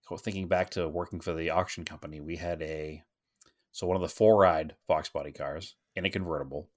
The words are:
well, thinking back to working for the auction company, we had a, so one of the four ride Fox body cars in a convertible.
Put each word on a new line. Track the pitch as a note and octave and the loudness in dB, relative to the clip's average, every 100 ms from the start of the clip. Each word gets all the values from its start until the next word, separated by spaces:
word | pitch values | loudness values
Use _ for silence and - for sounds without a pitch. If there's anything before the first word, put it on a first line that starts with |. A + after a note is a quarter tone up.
| - | -10
well, | F2 | -8
thinking | - G2 F#2 | -6 -4 0
back | F2+ F2+ | 2 2
to | - E2 | -2 -2
working | E2 F2 F2 | -2 -6 -6
for | F2+ | -4
the | E2 E2 | -4 0
auction | E2 F2+ - | 0 -2 -4
company, | D#2+ D2+ D#2 D2+ | -10 -10 -14 -12
we | D2+ D#2+ | -8 -6
had | F2 E2+ | -4 -4
a, | D#2 D#2 D#2 D2+ _ _ _ _ - _ _ | -6 -6 -8 -12 _ _ _ _ -20 _ _
so | - F2+ | -6 0
one | F#2 | 0
of | |
the | F2 | 0
four | - A2 G#2+ | 6 8 10
ride | F#2+ D#2+ D#2 - _ | 8 6 -2 -10 _
Fox | D#2 - | 0 0
body | - D2 | -6 -8
cars | C#2+ C#2 D2+ F2 - _ - | -8 -8 -8 -10 -18 _ -4
in | F#2 | -2
a | |
convertible. | G2 F2+ D#2 C#2 C#2+ - | -2 -4 -4 -4 -8 -12